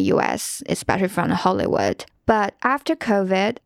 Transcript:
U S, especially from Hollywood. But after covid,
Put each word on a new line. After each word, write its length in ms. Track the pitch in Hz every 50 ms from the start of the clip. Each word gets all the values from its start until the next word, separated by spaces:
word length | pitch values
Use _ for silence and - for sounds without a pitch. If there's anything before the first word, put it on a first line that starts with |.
| - - -
U 80 | -
S, 400 | - - - - - - - - - -
especially 380 | 165 - - - - 185 190
from 240 | 185 - 180 170 170
Hollywood. 720 | 170 175 - 185 190 202 - - - - 98 - - - - - _ _ _
But 260 | - 220 214 202 202 - _ -
after 320 | 247 269 277 - - 320
covid, 640 | - - 240 202 202 190 185 190 190 196 220 240 - -